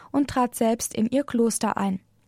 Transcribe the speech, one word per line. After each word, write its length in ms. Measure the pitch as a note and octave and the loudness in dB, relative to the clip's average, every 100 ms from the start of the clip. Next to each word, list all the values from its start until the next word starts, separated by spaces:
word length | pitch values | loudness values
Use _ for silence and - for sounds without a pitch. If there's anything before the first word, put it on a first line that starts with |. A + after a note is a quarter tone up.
| - | -4
und 160 | C#4 C#4 | -2 0
trat 260 | C4 A#3+ - | 2 0 0
selbst 380 | A3+ A3+ - | 0 0 -2
in 140 | - A3 | -2 0
ihr 160 | C4 | 0
Kloster 540 | C#4+ A#3+ A#3 - G#3+ - | 0 0 0 0 -2 -2
ein, 240 | G3 F#3+ _ _ | -2 -4 _ _